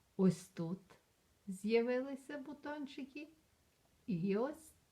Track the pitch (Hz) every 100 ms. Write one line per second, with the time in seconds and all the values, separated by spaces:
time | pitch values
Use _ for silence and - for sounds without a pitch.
0 | _ - 190 160 - - 165 185 - -
1 | _ _ _ _ 202 185 208 233 240 247
2 | 277 269 - 285 277 269 294 294 269 -
3 | 262 294 311 - _ _ _ _ _ _
4 | - 170 190 202 277 302 - - _